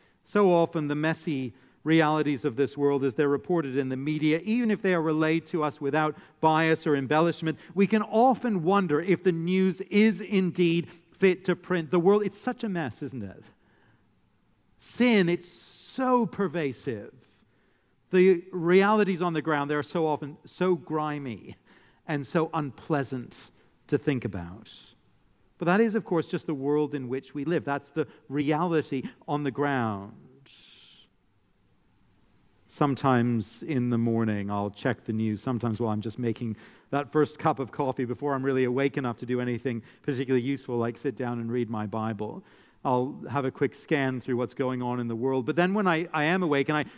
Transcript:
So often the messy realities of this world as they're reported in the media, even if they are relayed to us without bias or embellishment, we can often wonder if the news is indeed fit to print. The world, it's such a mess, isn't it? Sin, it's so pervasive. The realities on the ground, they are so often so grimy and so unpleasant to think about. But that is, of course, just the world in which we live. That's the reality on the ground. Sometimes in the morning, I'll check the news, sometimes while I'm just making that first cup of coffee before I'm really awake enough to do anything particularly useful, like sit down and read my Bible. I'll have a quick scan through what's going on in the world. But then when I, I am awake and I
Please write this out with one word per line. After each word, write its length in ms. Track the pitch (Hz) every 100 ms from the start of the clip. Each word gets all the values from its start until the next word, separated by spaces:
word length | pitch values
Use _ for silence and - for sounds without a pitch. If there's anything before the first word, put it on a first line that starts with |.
| _ _
So 280 | - 208 196
often 360 | 170 165 165 147
the 60 |
messy 600 | 147 160 156 - 139 127 - _ _
realities 600 | 151 160 151 156 147 139
of 120 | 147 117
this 200 | 135 -
world 260 | 143 143
as 120 | 135
they're 140 | 120 143
reported 500 | 139 139 175 139 131
in 100 | 131
the 80 | 131
media, 440 | 143 156 151 160
even 260 | 202 240 233
if 120 | 208
they 100 | 196
are 80 | 175
relayed 460 | 160 156 156 160 156
to 160 | 165
us 180 | 151 -
without 360 | 139 147 156 147 - _
bias 460 | 156 156 160 160 165
or 100 | 143
embellishment, 640 | 135 151 170 - 160 151 -
we 120 | 180 196
can 160 | 214
often 600 | 208 220 254 233 247 196
wonder 380 | 156 202 180 147
if 240 | 180 170
the 80 | 190
news 480 | 165 170 185 190 175
is 380 | - 208 220 185
indeed 680 | 214 202 185 170 175 170 127 - _
fit 320 | - 190 180 -
to 100 | 180
print. 340 | - 180 156
The 100 | 180
world, 240 | 170 208
it's 120 | 208 -
such 260 | - 247
a 60 | 220
mess, 340 | 180 139 -
isn't 200 | 139 131
it? 200 | 98 - - _ _ _ _ _ _ _ _ _ _ _ _ _
Sin, 500 | - - 247 214 170
it's 200 | 175 -
so 800 | - - - - - 254 254 220
pervasive. 840 | - 190 165 147 123 - 107 113 131 _ _ _ _ _ _ _ _ _
The 340 | 185 185 175 175
realities 720 | 185 165 185 196 214 196 175
on 100 | 175
the 100 | 156
ground, 280 | 147 147 143
they 40 |
are 80 | 147
so 240 | 139 175 160
often 300 | 147 147 -
so 300 | - - 185
grimy 800 | 175 123 156 151 147 135 101 - - _ _ _ _ -
and 200 | 147 131
so 240 | 170 160
unpleasant 1000 | 160 147 - - 151 127 131 120 - - _ _ _ -
to 120 | 139
think 260 | - 131
about. 480 | 113 95 85 95 - - - _ _ _ _ _ _ -
But 80 | 165
that 140 | 190
is, 140 | 226
of 100 | 208
course, 220 | - 170 -
just 200 | 175 -
the 80 |
world 400 | 143 135 147 147
in 140 | 143 127
which 260 | 131 -
we 100 | 147
live. 200 | 143 170
That's 240 | 143 139 -
the 180 | 160 151 - -
reality 760 | 139 147 151 175 165 - 135 131 - -
on 160 | 147
the 80 | 147
ground. 600 | 123 143 135 113 101 101 - - - - - - - - - _ _ _ _ _ _ _ _ _ _ _ _ _ _ _ _ _
Sometimes 920 | - 147 127 139 127 120 117 101 -
in 260 | 156 139 123
the 80 | 120
morning, 520 | 117 113 110 104 101
I'll 200 | 101 101
check 340 | 101 139 113
the 80 | -
news, 280 | 110 110 104
sometimes 380 | - 120 117 107
while 100 | 117
I'm 100 | 107
just 180 | 113 113
making 380 | 117 107 117 107 - - -
that 200 | 139 139
first 280 | 156 147 -
cup 200 | 160 127
of 140 | 123
coffee 320 | - 135 127
before 300 | 123 120 147
I'm 80 | 135
really 220 | 131 131
awake 320 | 123 123 139 139
enough 200 | 131 113
to 80 | 120
do 140 | 123
anything 420 | 123 117 135 117 - -
particularly 440 | - 127 127 131 120
useful, 300 | 139 - 120
like 200 | 117 117
sit 200 | 143 117
down 240 | 123 120
and 100 | 117
read 180 | 123 110
my 180 | 110 104
Bible. 580 | 110 110 104 107 - - - _ _
I'll 340 | 135 127 127 - -
have 160 | 127 131
a 40 |
quick 240 | - 135
scan 460 | - - 151 135 127
through 160 | 123 123
what's 180 | 123
going 280 | - 131 127
on 180 | 123 123
in 80 | 117
the 80 | 113
world. 280 | 131 131 117
But 100 | 147
then 180 | 180
when 140 | 202 196
I, 200 | 160 170
I 120 | 160
am 200 | 151 190
awake 240 | 175 143 139
and 100 | 151
I 60 | -